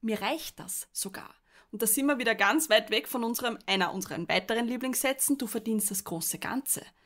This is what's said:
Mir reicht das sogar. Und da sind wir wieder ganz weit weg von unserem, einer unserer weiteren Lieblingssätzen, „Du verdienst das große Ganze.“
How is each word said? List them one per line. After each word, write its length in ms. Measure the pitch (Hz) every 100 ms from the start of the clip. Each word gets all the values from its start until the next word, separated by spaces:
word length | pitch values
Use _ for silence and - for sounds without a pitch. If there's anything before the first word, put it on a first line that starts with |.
Mir 200 | 220 208
reicht 360 | 196 311 - -
das 300 | 180 - -
sogar. 420 | - 196 190 - - _ - -
Und 120 | 214
da 40 | 220
sind 200 | 277 277
wir 120 | 262
wieder 160 | 226
ganz 360 | 220 196 294 -
weit 200 | 220 220
weg 180 | 214 -
von 140 | 247
unserem, 340 | 226 240 247 - -
einer 260 | 190 180
unserer 340 | 190 185 - 170
weiteren 380 | 185 185 226 233
Lieblingssätzen, 720 | 254 262 247 269 277 - 277
„Du 80 | 233
verdienst 440 | 233 220 214 208
das 140 | 190
große 340 | - 165 - 185
Ganze.“ 440 | - 262 - - - -